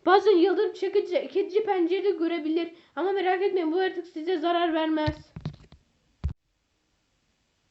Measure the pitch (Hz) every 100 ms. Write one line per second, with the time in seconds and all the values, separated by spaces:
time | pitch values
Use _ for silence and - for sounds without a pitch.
0 | - 392 381 370 370 359 427 - 381 392
1 | 370 339 269 349 403 370 427 381 330 381
2 | 381 339 330 339 311 320 330 - _ -
3 | 349 392 370 370 392 359 320 339 370 349
4 | 339 320 311 359 320 349 349 320 320 311
5 | 302 311 - - - - - - _ _
6 | _ _ - - _ _ _ _ _ _
7 | _ _ _ _ _ _ _